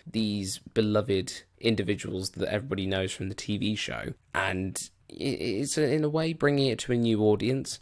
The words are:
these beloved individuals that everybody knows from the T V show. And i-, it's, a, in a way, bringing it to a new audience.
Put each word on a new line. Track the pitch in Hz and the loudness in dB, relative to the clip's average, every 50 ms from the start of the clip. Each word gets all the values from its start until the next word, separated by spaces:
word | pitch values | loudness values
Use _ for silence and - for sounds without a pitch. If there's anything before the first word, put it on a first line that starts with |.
| - | -16
these | - - 113 110 107 104 101 95 98 - - - - - | -6 -2 -2 0 0 -2 -2 -4 -4 -6 -8 -10 -2 2
beloved | 113 110 107 104 107 104 123 98 95 90 - - - - _ _ - | 2 2 4 4 2 2 2 0 0 0 -4 -8 -12 -16 _ _ -2
individuals | - 117 113 95 98 90 104 92 - 107 95 92 95 - | 0 2 2 2 0 -2 -2 -2 -2 -6 -6 -4 -6 -6
that | - - 95 - 107 | -4 -4 -2 -2 -2
everybody | 104 131 135 101 98 95 | -2 -2 -2 -4 -2 -2
knows | 95 98 95 95 95 - | 0 0 0 0 -2 -4
from | - 95 95 | -6 -6 -6
the | 95 | -6
T | - - - 104 | -8 -4 -4 -2
V | 98 - 107 107 | -2 0 -2 -2
show. | - - - - 55 - - - _ _ _ - | -2 -4 -6 -6 -6 -8 -8 -10 _ _ _ -2
And | - 95 95 95 92 95 95 - - - - _ _ _ - | 0 0 0 0 -2 -4 -4 -4 -6 -8 -10 _ _ _ -20
i-, | - | -10
it's, | - 85 135 113 - 82 123 95 107 143 143 - | -6 -4 -4 -2 -2 -2 -2 -2 -2 -2 -2 0
a, | 156 151 127 | 2 2 2
in | 143 156 151 | 2 2 0
a | 151 | 0
way, | 151 160 160 160 165 | 0 0 -2 -2 -2
bringing | - 147 143 143 143 135 | 2 2 4 4 4 4
it | 131 110 - | 2 2 -2
to | - - | 0 0
a | 123 | 2
new | 120 117 113 110 104 107 | 2 4 4 4 6 6
audience. | 107 107 98 101 120 131 135 - - - - | 6 6 4 4 2 2 0 -2 -6 -8 -10